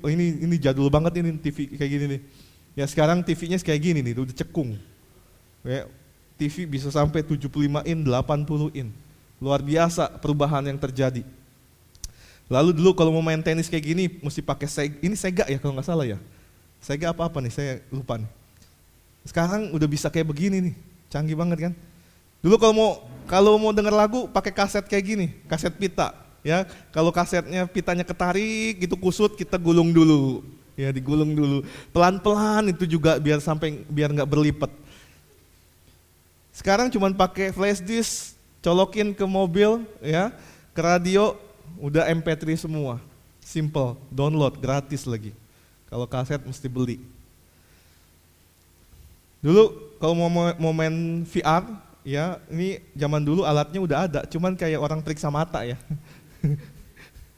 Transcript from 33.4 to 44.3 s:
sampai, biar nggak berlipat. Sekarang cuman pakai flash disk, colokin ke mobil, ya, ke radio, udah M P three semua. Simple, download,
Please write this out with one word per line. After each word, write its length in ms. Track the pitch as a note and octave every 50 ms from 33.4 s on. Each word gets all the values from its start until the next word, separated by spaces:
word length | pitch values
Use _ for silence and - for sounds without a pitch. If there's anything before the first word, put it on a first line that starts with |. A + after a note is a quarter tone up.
sampai, 480 | D3 E3 D#3 D#3 E3 D#3 D3+ - - -
biar 240 | D#3 D3 D3+ C#3+
nggak 160 | D3 D3 C3+ C#3+
berlipat. 420 | C#3+ D3 D3+ D3 C#3+ D3+ C#3+ - - - - - - - - - _ _ _ _ _ _ _ _ _ _ _ _ _ _ _ - _ _ _ _ _ _ _ _ _ _ _ _
Sekarang 400 | _ - - F#3+ G3 G#3+ B3 B3+
cuman 240 | A#3+ G#3+ G3 G3 F#3+
pakai 400 | G3 F#3 F#3 - F#3 G3 F#3+ F#3+
flash 240 | F3+ G3 G3+ G3+ F#3+
disk, 560 | F3+ F#3+ A3+ A#3 A3 - - - - - - _ _ _ _ _
colokin 560 | - E3+ F3 F3+ F#3+ G3 G#3 G#3+ G#3 G#3 G3+
ke 80 | G3 G3
mobil, 640 | F#3+ F#3+ F#3+ G3 F3 E3 G3+ G#3 G#3+ A3+ A#3 A3+ G#3+ - - -
ya, 320 | D3 D#3 E3+ F#3+ A#3+ - - - - - - - _ _
ke 80 | E3+ D#3+
radio, 560 | E3+ F3 F3+ F3 F#3 F#3 G3+ G#3 G#3+ - - - - - - - D#3 E3+ -
udah 320 | C#3+ C#3+ C#3+ D#3+ - D#3
M 80 | E3 E3
P 80 | D#3 E3 D#3+
three 240 | D#3 E3 D#3 D#3+ D#3+
semua. 400 | - D#3+ D#3 D3+ C#3+ C3 A#2 A#2+ - - - - _ _ _ _
Simple, 560 | - - - D#3+ D#3 D3 D3+ D3+ C3 B2 A#2+ - - -
download, 480 | B2+ C3 C#3 D3+